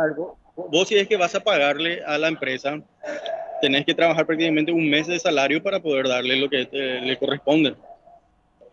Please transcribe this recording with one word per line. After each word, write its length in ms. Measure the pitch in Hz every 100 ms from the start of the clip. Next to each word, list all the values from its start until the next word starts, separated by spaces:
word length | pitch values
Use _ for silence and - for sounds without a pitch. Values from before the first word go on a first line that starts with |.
aguantar. 160 | 156 147 180 - _ -
Vos, 140 | 175
vos 180 | 247 285
si 80 | 208
es 100 | 196
que 80 | 214
vas 180 | 175
a 60 | 196
pagarle 640 | 208 170 143 143 165 175
a 140 | 156 151
la 100 | 160
empresa, 520 | 156 131 131 139 151 - _ - - - - - -
tenés 240 | 143 135
que 100 | 143
trabajar 320 | 165 165 156 156
prácticamente 460 | 160 165 151 156
un 160 | 170 160
mes 180 | 147 156
de 120 | 175
salario 440 | 180 147 139 156
para 180 | 196 190
poder 280 | 165 135 131
darle 280 | 127 127 131
lo 120 | 139
que 180 | 135 127
te, 340 | 139 135 127
le 180 | 127 131
corresponde. 560 | 131 143 - 156 143 - - - - - _ _ _ _ -